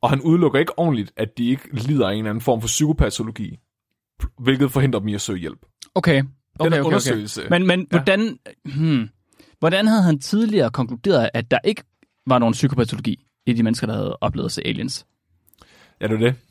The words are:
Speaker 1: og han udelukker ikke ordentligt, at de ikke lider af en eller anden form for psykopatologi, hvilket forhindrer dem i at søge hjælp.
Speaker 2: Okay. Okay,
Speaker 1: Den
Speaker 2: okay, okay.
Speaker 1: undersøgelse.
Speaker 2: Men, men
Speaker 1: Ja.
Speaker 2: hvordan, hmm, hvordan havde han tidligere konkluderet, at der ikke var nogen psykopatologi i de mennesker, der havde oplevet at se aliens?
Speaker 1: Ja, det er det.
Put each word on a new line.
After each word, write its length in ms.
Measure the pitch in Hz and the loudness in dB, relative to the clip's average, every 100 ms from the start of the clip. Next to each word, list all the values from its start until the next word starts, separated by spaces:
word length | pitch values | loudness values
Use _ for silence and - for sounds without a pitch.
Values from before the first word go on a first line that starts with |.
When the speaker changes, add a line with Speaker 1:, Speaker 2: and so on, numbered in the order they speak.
Speaker 1:
og 80 | 117 | 0
han 100 | 135 | 0
udelukker 380 | 147 170 165 131 | 2 4 4 2
ikke 180 | 165 - | 0 0
ordentligt, 340 | 170 131 101 - | 0 0 -4 -6
at 220 | 110 - | -6 -2
de 100 | 120 | -2
ikke 200 | 135 - | -2 -4
lider 360 | 120 117 147 101 | -8 -2 0 2
af 40 | |
en 60 | 104 | 0
eller 120 | 110 | -4
anden 120 | 110 | -4
form 180 | 127 117 | -2 -2
for 60 | 110 | -2
psykopatologi, 880 | - 151 151 127 - 110 113 101 - _ _ _ _ _ _ - _ | 0 0 2 0 0 -8 -8 -12 -12 _ _ _ _ _ _ -10 _
hvilket 340 | 127 135 139 | 0 2 2
forhindrer 280 | 135 135 117 | 2 2 0
dem 80 | 104 | -2
i 60 | |
at 60 | 101 | -6
søge 180 | - 95 | -6 -6
hjælp. 280 | 80 - _ _ - | -8 -12 _ _ -6
Speaker 2:
Okay. 280 | 190 175 139 | -2 2 2
Okay, 20 | |
Speaker 1:
Den 20 | 135 - _ - | 0 -8 _ -4
Speaker 2:
okay, 180 | 165 160 | 0 2
okay. 60 | 143 | 2
Speaker 1:
undersøgelse. 560 | 196 139 117 104 - - | 2 0 -4 -4 -10 -2
Speaker 2:
Men, 160 | 175 185 | 0 2
men 140 | 180 | 0
Speaker 1:
Ja. 60 | 170 175 | 0 0
Speaker 2:
hvordan, 420 | 151 196 220 - - - | 2 0 0 -6 -18 -18
hmm, 440 | - 135 160 143 110 _ _ _ _ _ | -10 -2 0 0 -2 _ _ _ _ _
hvordan 280 | 156 185 214 | 0 2 2
havde 160 | 220 | 4
han 160 | 180 151 | 4 2
tidligere 500 | - 202 226 208 120 | 0 0 2 2 0
konkluderet, 600 | 123 117 117 - 165 117 | 0 -4 -4 0 2 2
at 160 | 117 120 | -2 0
der 80 | 127 | 0
ikke 180 | 180 220 - _ _ _ - | 0 -4 -8 _ _ _ 2
var 120 | 127 | 2
nogen 140 | 117 | 4
psykopatologi 720 | 113 139 135 113 - - 71 _ _ - | 2 0 0 -2 -2 -6 -6 _ _ -4
i 60 | |
de 100 | 117 | 0
mennesker, 240 | 113 117 110 | 0 0 -4
der 80 | |
havde 220 | 107 98 - | -4 -6 -4
oplevet 260 | 107 - - | -4 -4 -6
at 60 | |
se 100 | - - | -6 -6
aliens? 400 | - 123 - - _ _ _ _ _ - _ _ _ | -6 -6 -10 -16 _ _ _ _ _ -20 _ _ _
Speaker 1:
Ja, 60 | 107 | -4
det 80 | |
er 40 | 110 | 2
det. 160 | 117 127 _ | 2 0 _